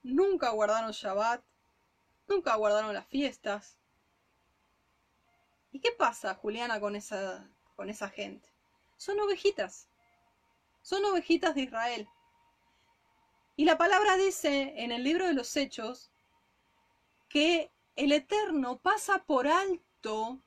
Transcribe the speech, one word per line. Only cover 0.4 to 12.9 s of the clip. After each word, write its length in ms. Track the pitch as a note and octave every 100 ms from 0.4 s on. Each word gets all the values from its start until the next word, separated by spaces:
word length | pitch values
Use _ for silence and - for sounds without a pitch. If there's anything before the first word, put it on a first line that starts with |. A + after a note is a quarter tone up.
| B3
guardaron 420 | G#3+ G#3 A3 A3+
Shabbat, 500 | G#3+ G#3 G3 A3+ A#3+ _ _ _ _ _ _ _ _ -
nunca 260 | G4+ F4 A3
guardaron 360 | G#3+ G#3 G#3+
las 140 | G3 -
fiestas. 720 | C4+ C#4 - G#3+ G3+ - _ _ _ _ _ _ _ _ _ _ _ _ _ _ _ _ _ _ _ _
¿Y 80 | C4+
qué 100 | A#4
pasa, 440 | A#4 C#4 G#3+ G3+
Juliana, 440 | F#3+ G#3+ A3 A#3+ A3
con 160 | G3+ G#3
esa, 520 | - G#3 G3 F#3 G3 _ _
con 160 | - G3
esa 180 | G#3+ G3+
gente? 400 | - G3+ G3 _ _ _ _ _ _
Son 220 | - G4+
ovejitas, 720 | G#4 F#4+ G4 G4+ F#3+ - _ _ _ _ _ _ _ _ _ _
son 220 | - G4 G4+
ovejitas 480 | F#4 - E4 E4
de 80 | C#4
Israel. 460 | C4 A3+ A#3 A#3 G#3 _ _ _ _ _ _ _ _